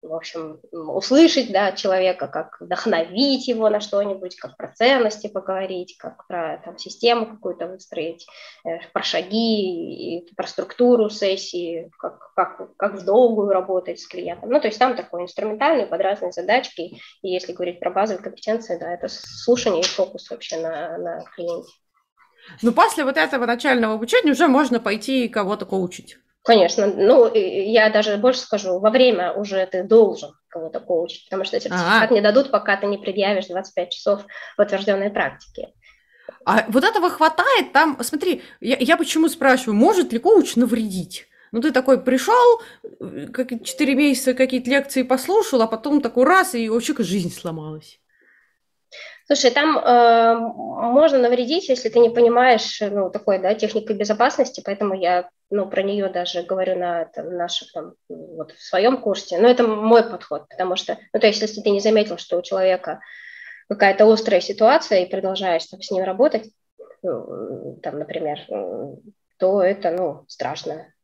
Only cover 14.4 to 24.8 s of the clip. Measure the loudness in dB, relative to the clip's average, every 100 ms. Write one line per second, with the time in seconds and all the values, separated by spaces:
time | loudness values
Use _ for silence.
14.4 | -2 0 0 0 0 0 -8 -10 -10 -8
15.4 | -8 -2 0 0 0 -2 -2 -2 -6 -8
16.4 | -2 -2 -2 -12 -14 -14 -20 _ -8 -8
17.4 | -8 -8 -8 -6 -6 -2 -2 -4 -10 -12
18.4 | -6 -6 -4 -10 -8 -10 -10 -12 -16 -8
19.4 | 0 0 0 -2 -2 -2 -6 -6 -16 -16
20.4 | -10 -8 -8 -8 -10 -10 -10 -10 -14 -12
21.4 | -8 -8 -12 _ _ _ _ _ _ _
22.4 | -20 -4 0 4 2 2 -2 0 -2 -2
23.4 | -2 -2 0 0 0 -4 0 2 2 4
24.4 | 4 4 2 0